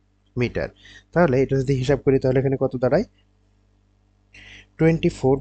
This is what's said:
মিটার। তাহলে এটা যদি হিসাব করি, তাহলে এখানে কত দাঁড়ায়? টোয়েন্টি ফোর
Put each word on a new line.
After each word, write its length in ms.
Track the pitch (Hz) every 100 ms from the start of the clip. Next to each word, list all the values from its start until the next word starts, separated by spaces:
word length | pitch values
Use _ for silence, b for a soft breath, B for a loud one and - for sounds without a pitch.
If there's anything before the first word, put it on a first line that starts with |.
| _ _ _ 123
মিটার। 280 | 120 90 69 _ B B B
তাহলে 220 | 160 175 127
এটা 100 | 127 135
যদি 120 | 127 135
হিসাব 160 | 127 139
করি, 120 | - 135
তাহলে 160 | 131 135
এখানে 140 | 135 135
কত 100 | 131 131
দাঁড়ায়? 220 | 123 151 233 _ _ _ _ _ _ _ _ _ _ _ _ B B B B -
টোয়েন্টি 320 | 160 165 139 -
ফোর 160 | 131 139